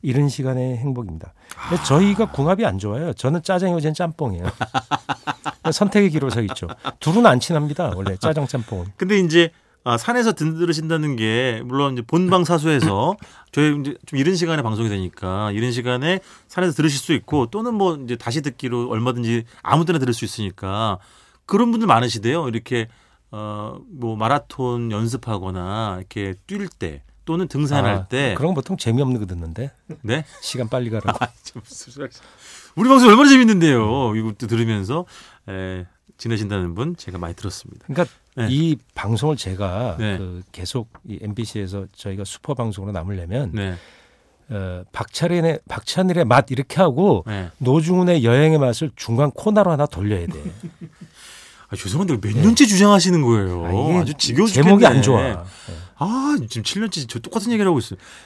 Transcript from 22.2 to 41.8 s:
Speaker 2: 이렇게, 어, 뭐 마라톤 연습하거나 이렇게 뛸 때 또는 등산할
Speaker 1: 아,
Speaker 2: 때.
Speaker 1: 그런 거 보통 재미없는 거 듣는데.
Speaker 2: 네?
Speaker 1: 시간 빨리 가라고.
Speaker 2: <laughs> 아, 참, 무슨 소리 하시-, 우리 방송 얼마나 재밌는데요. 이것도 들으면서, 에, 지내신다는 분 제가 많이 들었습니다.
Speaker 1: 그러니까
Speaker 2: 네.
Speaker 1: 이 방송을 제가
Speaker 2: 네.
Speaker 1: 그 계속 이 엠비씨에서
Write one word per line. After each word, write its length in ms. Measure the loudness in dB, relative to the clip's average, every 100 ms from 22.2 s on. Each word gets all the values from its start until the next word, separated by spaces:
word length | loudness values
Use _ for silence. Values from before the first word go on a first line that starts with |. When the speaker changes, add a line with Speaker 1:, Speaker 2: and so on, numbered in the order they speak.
| -2 -2 -2
Speaker 2:
이렇게, 400 | -6 -4 -4 -4 _ _ _ _
어, 460 | -14 -10 -10 -12 -14 -18
뭐 260 | -10 -8 -4
마라톤 720 | 0 0 -2 -6 -4 -4 -4
연습하거나 1080 | -2 -2 -4 -6 -6 -6 -6 -6 -6 -6 -8
이렇게 360 | -10 -8 -8 -10 -10
뛸 220 | -10 -10 _
때 240 | -10 -10 -20 _
또는 240 | -6 -4 -4
등산할 440 | -2 0 0 0
Speaker 1:
아, 120 | -2 -2
Speaker 2:
때. 260 | -2 -2 0
Speaker 1:
그런 160 | -2
거 60 | -2
보통 160 | -4 -4
재미없는 420 | 0 0 0 -2
거 60 | -4
듣는데. 460 | -8 -8 -10 -12 _ _ -14
Speaker 2:
네? 220 | -6 -6 -6 -14
Speaker 1:
시간 280 | -12 -8 -4
빨리 220 | -4 -4
가라고. 200 | -4 -4 -4
Speaker 2:
<laughs> 40 |
아, 40 | -4 _
참, 180 | -20 -20
무슨 280 | -20 -20 -20
소리 120 | -14 -16
하시-, 140 | -16 -20 _ -20 -20 -12 0
우리 120 | 8
방송 200 | 10 12
얼마나 200 | 10 10
재밌는데요. 840 | 8 8 6 6 4 2 0 0
이것도 320 | 0 -4 -6 -2
들으면서, 600 | 0 0 0 -2 -4 -6 -16 -20 _ -12
에, 380 | -10 -8 -10 -12 _ _ _
지내신다는 560 | -6 -4 -2 -2 -4 -4
분 180 | -6 -8
제가 220 | -12 -10
많이 160 | -10
들었습니다. 500 | -8 -10 -12 -18 -20 -8
Speaker 1:
그러니까 280 | -4 -4 _ _ -6
Speaker 2:
네. 100 | -2
Speaker 1:
이 280 | 0 0 -2 _
방송을 420 | -10 -4 -2 0 -2
제가 600 | -6 -6 -4 -4 -6 -4
Speaker 2:
네. 180 | -6 -6
Speaker 1:
그 240 | -8 -12 -16
계속 360 | -14 -8 -8 -10 -18
이 140 | -16 -12
엠비씨에서 640 | -10 -8 -8 -8 -8 -8